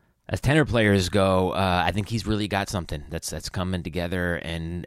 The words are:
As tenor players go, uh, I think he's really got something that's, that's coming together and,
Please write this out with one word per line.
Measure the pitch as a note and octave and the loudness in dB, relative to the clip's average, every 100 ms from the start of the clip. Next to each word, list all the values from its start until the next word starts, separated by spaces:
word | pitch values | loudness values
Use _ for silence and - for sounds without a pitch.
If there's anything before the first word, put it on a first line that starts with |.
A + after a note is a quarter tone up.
| _ _ - | _ _ -8
As | F#2 | -4
tenor | - D#3 C#3+ | 2 4 4
players | A#2 G#2+ G2+ F2 | 4 6 6 4
go, | G2+ F#2+ F#2 F#2 | 4 4 4 2
uh, | - F#2+ F2+ F2 | 2 2 2 2
I | |
think | F#2 G2+ | 0 -2
he's | A2+ G2 | -4 -2
really | G#2+ G#2 | -2 -2
got | G2+ G2 | -2 -2
something | F#2+ D#2+ D2+ C#2+ | -4 -4 -8 -8
that's, | D#2+ - | -8 -8
that's | D#2 - | -8 -8
coming | - F#2 F2+ | -6 -2 -4
together | E2+ E2+ E2+ F#2 F2 E2+ | -4 -4 -4 -2 -2 -2
and, | - E2 E2 F2 | -4 -6 -6 -6